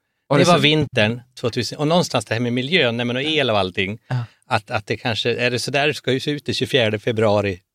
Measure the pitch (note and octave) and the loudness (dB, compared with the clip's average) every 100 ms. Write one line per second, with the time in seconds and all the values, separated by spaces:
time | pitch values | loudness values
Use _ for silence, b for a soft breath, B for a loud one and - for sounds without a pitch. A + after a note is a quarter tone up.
0 | _ _ - C#3+ E3 E3+ C#3+ D#3 C#3 B2+ | _ _ 0 2 6 6 4 2 0 0
1 | G#2 A#2+ - - A#2+ B2 G#2+ - D3 F3 | 0 0 -10 -6 -4 -4 -6 -2 0 2
2 | D#3 B2+ - A2+ B2 B2 C3 F3+ B2 A#2 | 2 -2 -2 -2 -2 -2 0 2 2 0
3 | A#2+ B2 D3 D#3 B2+ G#2+ F#2+ F#2 F#2+ A2+ | -2 -2 -2 0 2 2 0 -2 -4 -4
4 | - B2+ A#2 b - A2+ - A#2+ - A2+ | -6 -6 -6 b -4 -4 -2 -6 -4 -6
5 | B2+ G#2 B2 A2+ B2 B2 - C#3 D3 - | -4 -4 -2 0 -2 -2 -2 -2 -2 -2
6 | - C3 D3 D3 - - A#2 C#3 A2 G#2+ | -2 -2 -2 -6 -4 -4 0 2 2 0
7 | - A2 A2 G#2 G2+ F2+ _ | -2 0 2 2 0 -4 _